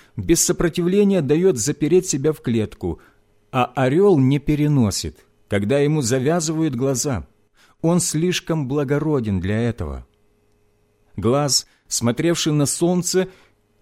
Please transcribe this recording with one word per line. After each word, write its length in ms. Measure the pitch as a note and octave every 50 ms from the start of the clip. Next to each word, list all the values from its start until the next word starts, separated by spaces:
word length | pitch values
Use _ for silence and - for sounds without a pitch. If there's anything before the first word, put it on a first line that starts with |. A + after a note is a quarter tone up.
| - _ -
без 260 | A2 F#2+ F2 E3+ - -
сопротивления 760 | - F3 - E3+ E3+ - F3+ E3+ F3+ F#3+ G#3 G#3 G3 G3 F3+
даёт 380 | D3 B2+ D3 E3 F#3 F#3+ F3+ A2+
запереть 500 | G2+ C#3+ D3 - D3+ C#3+ F3 F#3 F3+ -
себя 240 | - C3 C3+ D#3
в 80 | D3+ -
клетку, 600 | - B2+ A#2 A2+ G#2 - - - F#2 F2 D2+ - - _ _ _ _ _ _ _ _ -
а 140 | - C3 B2 - -
орёл 440 | C#3 C3 B2+ C#3 F3+ G3+ G#3 F3+ C#3
не 200 | C3 C3 C#3+ C#3+
переносит, 880 | - - D3+ C#3+ D3 D3+ D3 C3+ A2+ G2 F#2 - - D#2 C#2+ - _ _ _ _ _ -
когда 320 | G#2 G2+ G2+ G#2 C3+ C#3+
ему 200 | C#3+ D3 D#3 D#3
завязывают 720 | C3 A2 B2+ C3 B2 D3 E3+ F3+ D#3 D#3+ D#3 D#3+ D#3+ D#3 C3
глаза. 500 | A#2+ C3+ C#3 C3+ A#2+ - D3 B2 F2+ D2 _ _ _ _ _ _ _ _ _ _ -
Он 180 | - E3 F3 F3
слишком 680 | - - - D3+ E3+ F3+ E3+ - - - E3 D#3 C#3 B2
благороден 720 | C#3 D3+ C#3+ B2+ C#3+ D3 D3+ D#3 D3 C3+ A2+ G#2+ G2 F#2
для 180 | E2+ F#2+ G#2 A2+
этого. 480 | A#2 A#2 A2 - F2 D2 C2+ C2 C2 _ _ _ _ _ _ _ _ _ _ _ _ _ _ _ _ _ _ _ _ _ -
Глаз, 500 | - F2 A2+ C3 C#3+ D3 C#3 - - - _ _ _ _ -
смотревший 640 | - - A#2 A#2 A#2 A#2 D#3 E3+ E3+ - - D#3+ D3+
на 100 | D3 C#3+
солнце, 640 | B2+ - - E3+ F3 F3+ F3+ E3+ - - F#3 F#3 F#3 - _ _ _ _ _ _ _ _ -